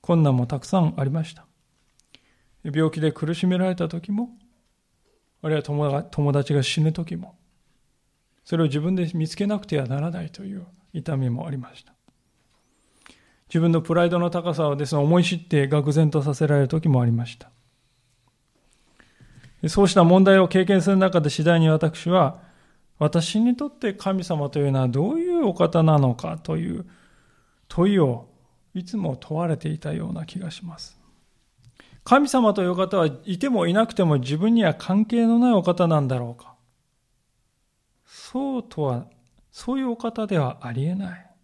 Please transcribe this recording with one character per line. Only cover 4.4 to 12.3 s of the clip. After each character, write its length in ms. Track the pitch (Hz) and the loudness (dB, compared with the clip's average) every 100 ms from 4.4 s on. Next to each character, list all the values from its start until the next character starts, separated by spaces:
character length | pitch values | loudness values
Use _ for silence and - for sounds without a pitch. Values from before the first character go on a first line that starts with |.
| _ _ _ _ _ _ _ _ _ _ | _ _ _ _ _ _ _ _ _ _
あ 60 | 160 | -4
る 60 | |
い 20 | 156 | -4
は 60 | |
友 260 | 143 147 147 | -2 -2 -2
が-、 140 | 139 | -2
友 300 | 160 - 143 | -6 -2 0
達 200 | 143 143 | 0 0
が 80 | 143 | -2
死 180 | 131 - | 0 0
ぬ 100 | 156 | 0
時 240 | 160 165 170 | 0 -8 -10
も、 220 | 180 _ _ _ _ _ _ _ _ _ _ _ | -14 _ _ _ _ _ _ _ _ _ _ _
そ 140 | - 165 | -6 0
れ 60 | |
を 20 | 160 | 0
自 140 | 143 | 0
分 160 | 160 185 | -2 -2
で 140 | 165 | -2
見 140 | 170 160 | -4 -6
つ 80 | - | -4
け 120 | 202 | -4
な 120 | 208 | -4
く 60 | - | -4
て 140 | 151 | -4
は 80 | 127 | -4
な 140 | 139 | -4
ら 100 | 160 | -4
な 120 | 175 | -6
い 60 | 160 | -12
と 140 | - | -14
い 140 | 196 196 | -14 -14
う 80 | 175 _ _ | -16 _ _
痛 240 | 165 139 139 | -12 -6 -4
み 140 | 127 | -2
も 180 | 120 - | -4 -6
あ 40 | |
り 60 | 135 | -10
ま 160 | 123 | -10
し 120 | - _ | -20 _
た。 80 | _ _ _ _ | _ _ _ _